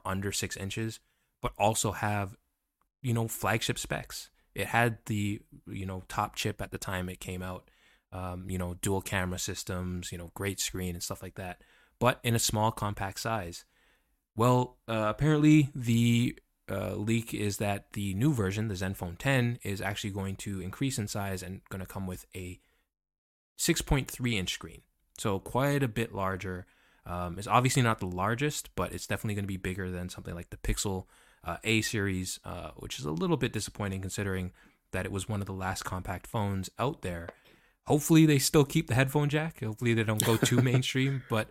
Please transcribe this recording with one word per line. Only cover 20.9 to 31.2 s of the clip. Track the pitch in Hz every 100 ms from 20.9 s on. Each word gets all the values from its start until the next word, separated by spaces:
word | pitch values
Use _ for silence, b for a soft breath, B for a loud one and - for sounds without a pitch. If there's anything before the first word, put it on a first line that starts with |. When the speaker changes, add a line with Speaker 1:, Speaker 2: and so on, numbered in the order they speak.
| 131
Speaker 1:
in | 101
size | 107 98 95
and | 90 95 -
gonna | 98 92
come | 98 95
with | 92 - 95
a | 90 90 _ _ _ _ _ _ _ _ _ -
six | - 165
point | - 143 -
three | - 123 110
inch | 90
screen. | - 82 - _ _ _ -
So | 113 98
quite | - 120 143 143
a | 135
bit | 110 113
larger. | 101 95 95 95 90 90 b b b -
Um, | 87 90 87
it's | 98
obviously | 113 127 139
not | 120 110
the | 92
largest, | 90 98 117 147 - - -
but | 90
it's | 90 -
definitely | 101 110 101
gonna | 98
be | 95
bigger | 95 92 92
than | 90 90
something | - 92 87
like | 87
the | -
Pixel, | - 107 104 92 - b